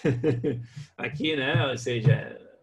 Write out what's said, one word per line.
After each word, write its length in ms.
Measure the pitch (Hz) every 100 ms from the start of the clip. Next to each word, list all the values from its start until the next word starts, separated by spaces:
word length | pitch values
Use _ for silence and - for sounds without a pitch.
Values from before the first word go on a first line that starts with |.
<laughs> 920 | 156 123 156 120 151 120 - - - -
Aqui, 400 | 123 147 156 151
né? 320 | 135 160 143
Ou 100 | 117
seja, 640 | 127 120 113 113 - - - -